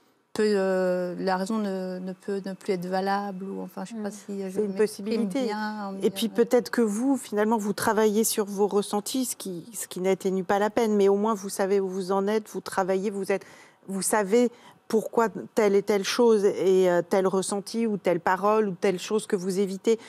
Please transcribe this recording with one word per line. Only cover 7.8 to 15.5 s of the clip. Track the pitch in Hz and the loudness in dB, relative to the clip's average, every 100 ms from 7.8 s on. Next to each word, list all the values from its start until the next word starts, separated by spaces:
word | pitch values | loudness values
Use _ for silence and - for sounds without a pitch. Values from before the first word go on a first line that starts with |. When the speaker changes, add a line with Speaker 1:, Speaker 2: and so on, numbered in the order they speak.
| 233 214 220 208 | 0 4 4 4
Speaker 3:
sur | 220 - | 0 0
vos | 202 196 202 | -2 0 2
ressentis, | 196 196 208 - 262 | 2 0 -4 -2 -4
ce | 247 | -4
qui, | - 190 175 196 | -6 -10 -10 -12
ce | 220 - | -12 -10
qui | - | -4
n'atténue | 185 185 190 190 | 0 0 0 -2
pas | 175 202 | 0 2
la | 208 | 2
peine, | 240 226 | 2 2
mais | 208 196 | 4 4
au | 202 | 4
moins | 214 | 2
vous | 202 196 | -2 -4
savez | - 190 202 | -2 0 0
où | 190 | 0
vous | 185 180 | -4 -2
en | 196 196 | 0 2
êtes, | 220 214 | -2 -4
vous | 185 | -10
travaillez, | - - 185 190 208 | -6 -2 0 0 -2
vous | 196 190 | -4 -2
êtes, | 190 - - - _ - | -4 -4 -20 -20 _ -10
vous | 196 | -6
savez | - 220 190 233 247 - - - - | 0 0 4 4 4 0 -20 -20 -2
pourquoi | 220 - - 226 185 220 | -2 0 0 0 -2 -6